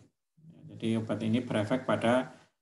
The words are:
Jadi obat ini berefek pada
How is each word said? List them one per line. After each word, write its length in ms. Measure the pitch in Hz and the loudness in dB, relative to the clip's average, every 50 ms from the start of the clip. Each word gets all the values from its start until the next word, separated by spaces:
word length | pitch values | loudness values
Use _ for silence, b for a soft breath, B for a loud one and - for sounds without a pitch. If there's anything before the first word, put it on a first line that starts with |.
| - _ _ _ _ _ _ _ - - - - - - 104 | -20 _ _ _ _ _ _ _ -20 -20 -20 -20 -20 -18 -12
Jadi 240 | 107 113 113 113 | -6 -2 0 0
obat 240 | 113 110 110 110 107 | 0 0 -2 -4 -2
ini 240 | 110 110 110 127 - | 0 0 0 0 0
berefek 400 | - - 107 104 - 131 131 - | 0 -2 -2 0 0 -2 -2 0
pada 480 | - 107 104 113 117 123 127 127 B B B B B _ _ | 0 0 2 4 4 4 4 2 B B B B B _ _